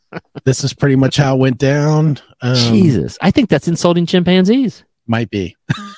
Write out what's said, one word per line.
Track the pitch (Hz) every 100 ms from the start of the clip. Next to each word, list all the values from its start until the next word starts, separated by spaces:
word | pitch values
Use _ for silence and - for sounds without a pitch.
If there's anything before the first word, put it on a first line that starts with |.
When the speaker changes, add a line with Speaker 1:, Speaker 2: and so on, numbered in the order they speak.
| _ 160
Speaker 1:
<laughs> | - -
this | - 127
is | 135
pretty | - 143
much | 131 131 -
how | 139
it | 135
went | 131 120
down. | 135 143 147 156 160 135 - _
Um, | 123
Speaker 2:
Jesus, | 127 117 202 175 110 62 -
I | 185
think | 247 233
that's | 147 -
insulting | 165 175 175 170
chimpanzees. | 185 175 185 185 254 240 - _ _ -
Speaker 1:
Might | 113 113
be. | 104 90 - -
<laughs> | - 208